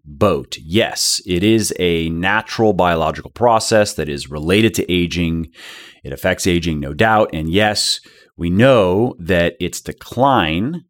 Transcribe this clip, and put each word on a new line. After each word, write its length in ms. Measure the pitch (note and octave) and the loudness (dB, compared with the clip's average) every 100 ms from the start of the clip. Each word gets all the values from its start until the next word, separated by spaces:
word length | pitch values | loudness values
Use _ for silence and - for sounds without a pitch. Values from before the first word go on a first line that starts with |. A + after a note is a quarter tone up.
boat. 520 | D2 C#2+ G#2 D2 B1+ - | -20 -2 0 0 -4 -16
Yes, 600 | D2+ G2 F2+ - - - - | -4 0 0 -2 -4 -4 -2
it 180 | F2 | 0
is 280 | G#2 A2+ F#2+ - | 2 2 0 -2
a 300 | F2+ E2 E2 | 0 0 -2
natural 600 | E2 F#2 A2 - - A2 | -2 0 -2 -4 0 0
biological 580 | F#2 F2+ E2 D#2 D#2 - | 2 2 2 -2 -4 -12
process 640 | - A#2+ A2+ - A2 G2+ | 0 2 2 2 2 2
that 140 | - D2 | -2 -6
is 200 | C#2+ C2+ | -6 -8
related 460 | D2+ D#2 G2+ A2+ | -8 0 4 4
to 180 | G2 - | 2 -2
aging. 600 | F2+ F2 E2 E2 E2 E2 - - - - - | 0 0 -2 -2 -2 -6 -12 -20 -20 -20 -20
It 100 | C2+ | -14
affects 340 | C2+ F#2 F2+ F#2+ | -4 -2 0 0
aging, 340 | F2 E2 D2+ | 0 0 -4
no 120 | C#2 | -6
doubt. 380 | D2 A2 G#2+ G#2+ | 0 2 4 2
And 160 | D#2 D#2+ | -2 -2
yes, 520 | F#2+ G#2+ G2+ - - - _ _ - | 2 2 0 -4 -4 -8 _ _ -6
we 140 | E2+ | -2
know 640 | F#2 C3+ B2 F2+ F#2+ B2 - | 4 4 6 4 2 0 -4
that 340 | E2+ F2 E2+ - | -2 2 2 -2
its 200 | F2 - | -8 -8
decline 1040 | - - - - C3+ B2 D#2+ D#2+ B2 E3+ - | -12 -14 -12 0 2 2 2 0 -2 -6 -14